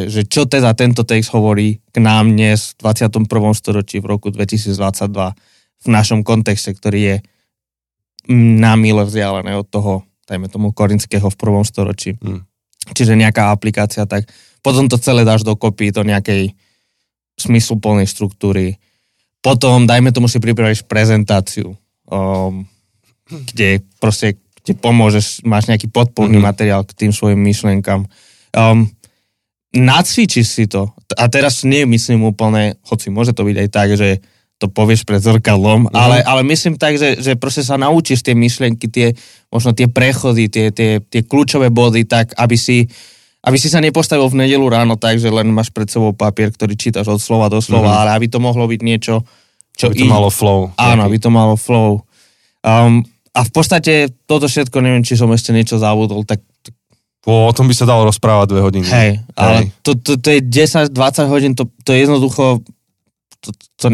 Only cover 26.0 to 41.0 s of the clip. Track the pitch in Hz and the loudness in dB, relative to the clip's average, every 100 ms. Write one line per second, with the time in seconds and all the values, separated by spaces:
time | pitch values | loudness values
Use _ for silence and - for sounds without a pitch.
26 | 120 - 107 107 101 98 107 98 98 - | 0 0 2 4 2 0 0 0 -4 -4
27 | 107 104 104 101 101 101 104 98 101 98 | -2 0 0 0 0 0 0 -2 -2 -4
28 | 101 _ _ _ _ 113 113 113 107 - | -4 _ _ _ _ 0 4 4 2 -4
29 | _ _ _ _ _ _ _ 123 127 151 | _ _ _ _ _ _ _ 0 2 2
30 | - - 208 123 110 - 104 98 101 - | 0 0 0 0 -2 -2 -2 -2 -6 -10
31 | - - 120 139 139 123 135 139 131 117 | -10 -2 0 2 0 0 0 0 2 0
32 | - 113 110 98 110 107 104 - - - | 0 0 0 0 0 0 -2 -4 -8 -8
33 | - 101 120 117 104 98 101 104 101 101 | -6 -4 -2 0 -2 -2 -2 0 0 2
34 | 101 95 _ _ _ - 98 107 107 113 | 0 -2 _ _ _ -8 -6 0 2 0
35 | - 101 110 110 110 98 104 113 113 113 | 0 -2 2 2 2 2 2 2 2 2
36 | 123 123 123 131 131 156 175 151 151 147 | 2 2 2 0 0 0 -2 -2 -2 0
37 | 147 123 131 123 135 147 131 139 139 165 | 0 -2 -2 -4 -4 -6 -4 -2 0 0
38 | 160 123 - 117 120 120 123 113 110 123 | 0 -2 0 0 0 0 -4 -4 -6 -2
39 | 117 120 - _ - 117 120 110 120 120 | -2 -2 -10 _ -8 -2 0 0 0 2
40 | 131 127 131 117 110 110 110 107 110 107 | 0 0 0 0 0 0 -2 0 0 -2